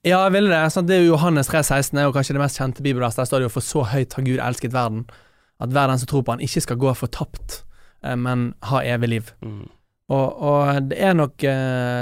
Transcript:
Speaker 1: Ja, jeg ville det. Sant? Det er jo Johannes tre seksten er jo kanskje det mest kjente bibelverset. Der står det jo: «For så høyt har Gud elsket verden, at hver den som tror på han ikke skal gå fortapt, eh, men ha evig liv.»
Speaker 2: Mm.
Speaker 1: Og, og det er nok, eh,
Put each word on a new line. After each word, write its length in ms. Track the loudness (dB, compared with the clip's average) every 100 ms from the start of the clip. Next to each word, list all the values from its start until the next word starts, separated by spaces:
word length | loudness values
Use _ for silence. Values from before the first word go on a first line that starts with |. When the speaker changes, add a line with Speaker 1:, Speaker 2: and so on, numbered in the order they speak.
Speaker 1:
Ja, 220 | 0 2 4
jeg 60 |
ville 160 | 4 4
det. 220 | 4 2
Sant? 140 | 0 2
Det 60 | 6
er 80 |
jo 80 | 6
Johannes 340 | 6 4 2 2
tre 140 | 0
seksten 380 | 0 0 0 0
er 60 | 2
jo 60 | 2
kanskje 180 | 0
det 60 | 0
mest 160 | -2 -2
kjente 240 | -6 -2
bibelverset. 380 | -2 0 -2 -2
Der 80 | 0
står 80 | 0
det 80 | 0
jo: 60 |
«For 80 | -4
så 220 | -2 -2 0
høyt 300 | 0 -2 -2
har 60 | -2
Gud 140 | -2
elsket 320 | -2 -4 -4
verden, 300 | -2 -2 -4 -8 -16 _ _ _ _
at 80 | -2
hver 160 | 2 2
den 140 | 2
som 80 | 0
tror 140 | -2 0
på 80 |
han 80 | -2
ikke 220 | -2 -4
skal 160 | -2 0
gå 120 | 0 0
fortapt, 640 | -6 -6 -8 -8 -14 -14 -16 -20 -20 _
eh, 140 | -6 -4
men 300 | -2 0 -2 -6 -4
ha 80 | -2
evig 260 | 0 0 0
liv.» 180 | -2 -6 -14 -14
Speaker 2:
Mm. 220 | -14 -16 _ _ _ -4
Speaker 1:
Og, 340 | 0 0 -2 2
og 380 | 2 2 0 -2
det 80 | 0
er 160 | 2
nok, 320 | 4 2 0 -2
eh, 540 | 0 0 -2 -2 -2